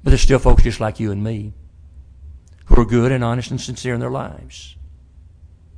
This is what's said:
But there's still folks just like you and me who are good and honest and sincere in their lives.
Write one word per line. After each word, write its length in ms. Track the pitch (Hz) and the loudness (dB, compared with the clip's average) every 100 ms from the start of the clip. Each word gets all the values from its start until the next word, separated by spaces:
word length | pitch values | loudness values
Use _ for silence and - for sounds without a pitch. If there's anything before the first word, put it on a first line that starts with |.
But 80 | - | 2
there's 100 | - | 4
still 160 | - 131 | 4 4
folks 240 | 127 131 | 4 4
just 180 | 123 104 | 4 0
like 200 | 110 - | -8 -6
you 120 | 107 | -6
and 120 | 98 | -6
me 300 | 107 110 104 - - - - - - - - - _ - - | -6 -8 -12 -16 -20 -20 -20 -20 -20 -20 -20 -20 _ -20 4
who 140 | 127 | 4
are 60 | 110 | 4
good 260 | 120 120 | 0 0
and 120 | 131 | -2
honest 260 | 117 123 117 | -4 -6 -8
and 100 | 131 | -12
sincere 360 | - 120 127 120 | -12 -12 -8 -8
in 40 | |
their 120 | 123 | -8
lives. 640 | 135 98 - - - - - - - _ - - _ - _ _ | -10 -12 -16 -20 -20 -20 -20 -20 -20 _ -20 -20 _ -20 _ _